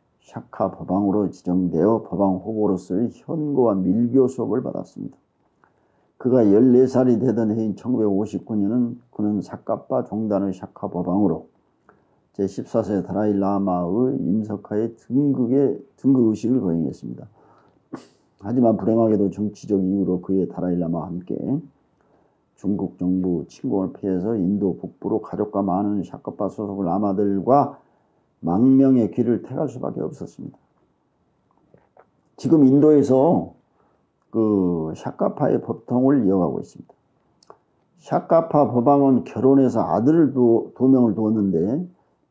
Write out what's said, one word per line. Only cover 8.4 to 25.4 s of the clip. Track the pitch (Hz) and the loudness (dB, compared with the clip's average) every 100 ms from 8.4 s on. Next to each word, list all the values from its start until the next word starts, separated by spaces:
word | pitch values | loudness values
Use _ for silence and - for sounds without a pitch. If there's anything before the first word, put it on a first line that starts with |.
| - | -6
년은 | 107 101 123 120 117 _ | -4 -2 -2 -4 -6 _
그는 | - 104 104 | -6 -4 -4
사카파 | - - - 110 - 131 | -6 -10 -6 -6 -4 -6
종단의 | 120 104 110 98 98 | -4 -6 -2 -2 -2
샤카 | 87 - - 101 | -6 -12 -12 -8
법왕으로 | 90 90 98 98 78 - _ _ _ _ _ _ _ _ | -6 -2 0 0 -2 -10 _ _ _ _ _ _ _ _
제 | - 95 | -6 -6
십사 | - - 117 | -6 -6 -4
세 | 104 98 | -2 -4
다라이라마의 | 90 95 107 101 95 101 98 87 87 107 131 131 | -4 -2 -2 0 0 -2 -2 -2 -2 -2 -2 -2
임석하에 | 80 110 107 101 - 107 113 - | -2 -2 -4 -8 -6 -4 -4 -8
등극의, | - 127 147 131 117 135 135 - - _ | -4 0 0 0 0 0 0 -2 -12 _
등극 | 131 131 110 | 2 4 2
의식을 | 107 120 127 | 0 -2 -2
거행했습니다. | 95 82 69 - 60 60 - _ _ _ _ _ _ - - _ _ _ | 0 -2 -4 -6 -14 -14 -18 _ _ _ _ _ _ -20 -20 _ _ _
하지만 | 101 123 117 98 | -4 2 2 2
불행하게도 | 107 113 113 104 98 | 2 2 2 2 0
정치적 | 98 104 104 - 101 | -2 -8 -8 -2 0
이유로 | 92 98 90 90 | 0 0 -2 -4
그의 | - 95 87 | -2 -2 -2
다라이라마와 | - 90 87 82 82 85 | -4 -4 -2 -2 -6 -6
함께 | 87 - - 95 147 - _ _ _ _ _ _ _ _ _ | -10 -8 -8 -4 -6 -8 _ _ _ _ _ _ _ _ _
중국 | 98 101 90 - | -6 -4 -6 -4
정부 | 90 92 92 85 - | -2 -2 -2 -4 -6
침공을 | - 131 101 92 | -10 -6 -4 -4
피해서 | - 98 92 104 113 | -6 -4 -4 -2 -2
인도 | 90 104 95 - | -2 0 -2 -4
북부로 | 87 - 101 107 | -10 -10 -4 -4
가족과 | - 98 | -4 -6